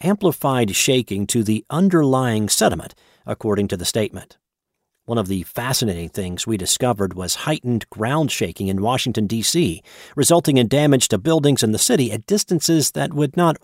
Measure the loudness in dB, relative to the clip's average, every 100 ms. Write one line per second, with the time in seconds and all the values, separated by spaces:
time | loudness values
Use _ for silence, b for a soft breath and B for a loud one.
0 | -2 2 0 0 0 0 0 0 2 2
1 | 0 -2 -2 0 0 -2 -2 0 4 4
2 | 4 2 2 0 0 2 0 0 -8 -18
3 | b b -10 -6 -2 0 -2 -4 -4 -2
4 | -4 -6 -16 _ _ _ _ _ _ _
5 | -4 -2 -2 -4 -6 -8 -4 -2 -2 -4
6 | -8 -8 -8 -6 -4 -4 -2 -2 -2 0
7 | -4 -4 -8 -6 -4 -4 -2 -4 -4 -6
8 | -2 0 -2 -2 -4 -4 -4 -2 0 0
9 | -2 -2 -2 -2 0 0 0 -2 -12 B
10 | B 0 4 4 4 4 4 4 4 4
11 | 2 0 2 2 4 2 2 0 2 2
12 | 0 -4 -2 -2 0 0 2 2 0 -2
13 | -4 -2 -2 2 2 0